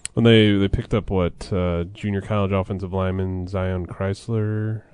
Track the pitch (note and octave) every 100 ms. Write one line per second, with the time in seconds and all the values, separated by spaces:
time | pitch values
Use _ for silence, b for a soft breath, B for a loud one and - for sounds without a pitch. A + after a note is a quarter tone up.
0 | - - A#2 A2+ G#2+ G2+ G2 - - A2
1 | F2 F#2+ F2 - - F#2+ F2+ E2+ F2 G#2
2 | G#2 G2 - G#2+ F#2+ G2 F#2 G2 F#2 F#2+
3 | F#2 F#2+ F#2+ F#2 F2+ G2 F#2 F#2 E2+ -
4 | F#2+ G2 - A2+ G#2+ G#2+ G#2+ G#2+ -